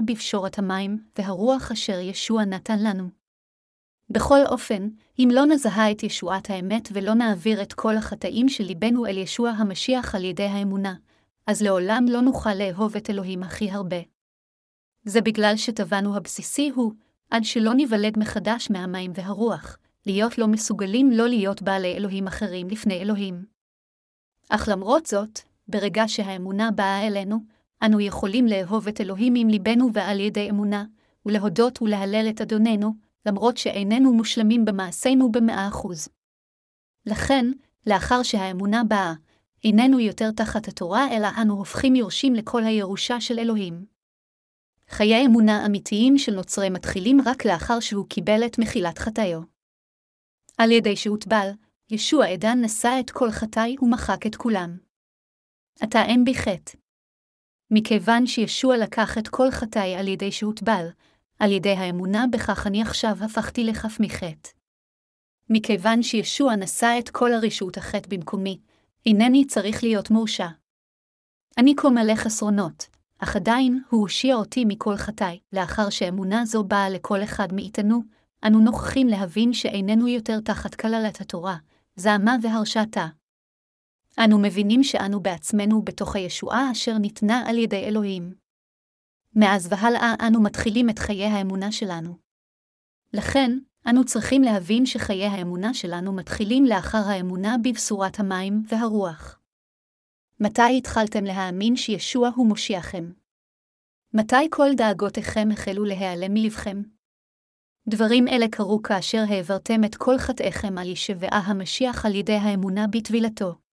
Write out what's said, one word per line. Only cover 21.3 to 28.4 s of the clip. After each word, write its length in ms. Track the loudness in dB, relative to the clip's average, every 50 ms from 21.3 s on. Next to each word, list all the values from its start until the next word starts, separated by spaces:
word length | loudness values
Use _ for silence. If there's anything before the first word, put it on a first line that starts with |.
| 2 2 0 0 -2 -4
בעלי 320 | -2 -2 -2 0 -2 -2 -4
אלוהים 320 | -4 -4 -4 -4 -4 -6
אחרים 400 | -6 -6 -6 -6 -6 -6 -6 -8 -8
לפני 320 | -6 -4 -4 -4 -4 -2
אלוהים. 440 | -2 -4 -2 -2 -4 -6 -8 -10 -14 -16 _ _ _ _ _ _ _ _ _ _ _ _ _ _ _ _ _ _ _ -4
אך 200 | -4 -2 0 -2
למרות 340 | -2 -2 0 0 0 0 0
זאת, 340 | 0 -4 -4 -4 -4 -10 -16 -18 _ _ _ _
ברגע 400 | -6 -4 -4 -2 -2 0 0 0
שהאמונה 640 | 0 -2 -4 -6 -6 -6 -8 -6 -4 -2 -2 0 0
באה 360 | 0 0 0 0 0 0 -2
אלינו, 300 | -2 -2 -4 -4 -4 -4 -4 -6 -8 _ _ _ _ _ -2 2
אנו 140 | 2 4 4
יכולים 460 | 2 -2 -4 -4 -4 -2 2 2